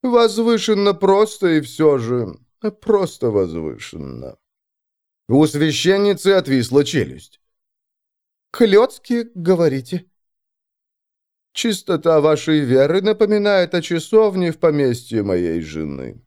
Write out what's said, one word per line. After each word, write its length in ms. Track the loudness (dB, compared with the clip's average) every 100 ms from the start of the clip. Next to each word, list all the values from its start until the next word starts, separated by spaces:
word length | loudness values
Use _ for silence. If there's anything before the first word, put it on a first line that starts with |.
«Возвышенно 880 | 2 2 2 2 0 0 0 0 0
просто 540 | 0 2 2 2 0 0
и 140 | 0
всё 360 | -2 0 2 2
же 380 | -2 -4 -6 -12 _ _ -10 -8
просто 500 | 0 0 0 -4 -2
возвышенно». 1040 | 0 -2 -4 -10 -12 -16 -14 -14 -14 -16 -20 _ _ _ _ _ _ _ _ 0
У 200 | 2 2
священницы 840 | 2 -2 0 0 2 0 0 2
отвисла 500 | 2 2 -2 2 2
челюсть. 580 | 2 -2 -4 -8 -20 _ _ _ _ _ _ _ _ _ _ _ _
«Клёцки, 800 | 0 4 4 2 -4 -6 -6 -6
говорите?» 720 | -6 -2 2 2 -2 -8 -10 -12 _ _ _ _ _ _ _ _ _ _ _ _ _ _
«Чистота 680 | -8 -6 -6 -4 -2 2 4
вашей 380 | 4 0 0 0
веры 420 | 2 2 4 2
напоминает 720 | -2 0 0 2 2 0 0
о 80 | -4
часовне 680 | -4 -6 0 2 2 0 -4
в 80 | 0
поместье 640 | 0 2 0 -2 -4 -4
моей 380 | -2 -2 -2 -4
жены». 640 | -6 -10 -10 -10 -14 -16